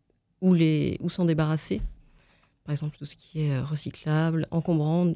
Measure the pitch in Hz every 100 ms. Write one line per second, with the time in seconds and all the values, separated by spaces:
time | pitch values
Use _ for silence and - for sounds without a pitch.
0 | _ _ _ - 185 175 160 151 139 -
1 | 175 - 170 160 151 156 - 208 - -
2 | - _ _ _ _ _ - 147 151 -
3 | 143 - - 156 151 135 143 151 - -
4 | - 151 165 165 - 165 160 160 151 165
5 | 180